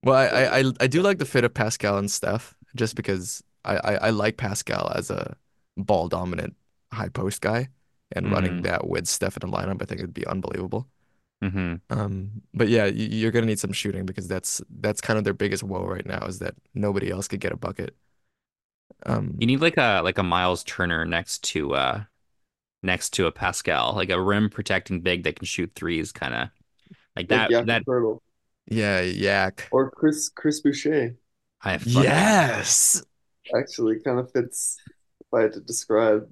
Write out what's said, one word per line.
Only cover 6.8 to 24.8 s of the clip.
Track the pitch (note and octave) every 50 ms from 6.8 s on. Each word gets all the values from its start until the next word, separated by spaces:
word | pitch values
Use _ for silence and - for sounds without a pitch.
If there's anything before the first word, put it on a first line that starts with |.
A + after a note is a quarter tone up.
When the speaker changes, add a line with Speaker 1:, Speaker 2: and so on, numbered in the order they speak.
| _ _ -
Speaker 1:
high | A2 G#2+ F#2
post | - - F#2+ G2 G2+ -
guy, | - G2 A2 A#2 C3 C3 _ _ _ _ _ _ _ _ -
and | F#2 F#2 G#2
running | G2+ F2+ F#2 F#2 F2
Speaker 2:
Mm-hmm. | F2 F2
Speaker 1:
that | F#2 F2 - -
with | E2+ E2+ E2+ F2
Steph | - - - F#2+ F#2+ -
in | - - F#2
the | G2+
lineup, | - F#2 F#2 G2 -
I | -
think | - - -
it'd | - E2+ -
be | - -
unbelievable. | - - F#2+ - - - - F#2 F#2 - A2 B2+ _ _ _ _ _ _ _ _ _ _ _ -
Speaker 2:
Mm-hmm. | G2 F#2 G2 F#2 F2 E2+ F#2 _ _ A2
Speaker 1:
Um, | G#2+ G#2 G2+ G2 F#2+ F#2 G#2 G#2+ A2+ - _ -
but | - A#2 G#2
yeah, | A#2 A2+ G#2
y-, | G2
you're | G#2 G#2+ A2 G#2 G#2+ A2 A2 A2+
gonna | G#2+ A#2 A2+
need | A2+ G#2+ G2+
some | - F#2+ G2+
shooting | - - G#2 F#2+ F#2 F#2
because | F#2 F#2+ - F#2
that's, | F2+ F#2+ F#2 - - - - - _ - -
that's | G2 G#2 G#2+ -
kind | - - A2 G#2+
of | G#2
their | G#2 G2
biggest | - G#2 G2+ G2+ F#2 -
woe | G2 F#2+ F#2 F#2
right | F#2 F#2 F#2 -
now, | - F#2+ - -
is | - F#2+ G2
that | - F2+ - _ _ _ _
nobody | - G2+ G#2 G2 G2 G2 F#2
else | F2+ F#2 G2+
could | - - G2
get | - - -
a |
bucket. | - - F2 F#2+ - F2 - _ _ _ _ _ _ _ _ _ _ _ _ _ _ _ _ _ _ _ _ - _ -
Um, | - - A2+ G2+ F2+ - -
Speaker 2:
You | A2+
need, | A#2 C3 C3+
like, | D#3+ E3+ D#3+
a, | E3 C#3 A#2 G2+ F#2 D#2+
like, | F#2 F#2
a | - G2
Miles | F2+ E2+ F2+ F2+ F#2 F2+ E2+ -
Turner | - - - F#2 F2 E2+ D#2+ E2
next | E2+ E2 E2+ E2+ - - - -
to, | - - D#2+ D2 C#2 C#2+
uh, | C2+ C2+ C2 - G#2+ G#2+ _ _ _ _ _ _ _ _ _ _ _ _ _ _ _ -
next | F#2 F2+ E2+ - -
to | - - F#2+
a | E2 -
Pascal, | - G#2+ F#2 F2 - - - D#2+ C2 A#1 A#1+ -
like, | G2+ F#2 F#2
a | F#2 F2
rim | F#2 G2 G2+ G#2 G#2+ G#2
protecting | - - G2+ - G2 F#2